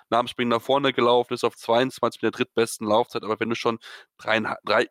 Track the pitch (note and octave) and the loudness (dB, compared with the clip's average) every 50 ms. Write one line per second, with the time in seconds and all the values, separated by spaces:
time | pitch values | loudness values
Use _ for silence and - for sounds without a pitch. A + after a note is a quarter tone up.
0 | - - A2+ A#2 B2 B2 - - B2 A#2+ A#2 A#2 - - C3+ C#3 C#3+ C3+ B2+ - | -6 -2 0 0 0 -2 -4 -4 -2 0 0 0 0 0 0 0 2 0 0 2
1 | A#2+ A#2+ A#2+ B2 A#2+ - B2 A#2+ - A#2 - - - - A2+ A#2 C3 C3 - - | 4 4 4 2 2 0 -2 -2 -2 -2 -2 -4 -2 0 2 2 2 0 0 -2
2 | - A#2 - - - A2 - - B2 - _ - A#2 - - - A2+ G#2+ G#2 A2+ | -4 -4 -2 -2 -2 -2 -2 -2 -4 -2 _ -2 -2 -2 -2 -4 -2 0 2 2
3 | B2 - - A#2 G2+ G2+ A2 - A2+ A2+ A#2+ - - A#2 A2+ A2 - - - - | 0 0 -6 -8 -6 -6 -4 -4 -2 -4 -4 -2 -2 -2 -2 -4 -6 -16 -20 -20
4 | - _ _ - - A2 A2 A2 A2 - - - - - G#2 A#2 - - | -20 _ _ -10 -4 -2 0 0 0 -2 -6 -6 -2 0 2 2 0 0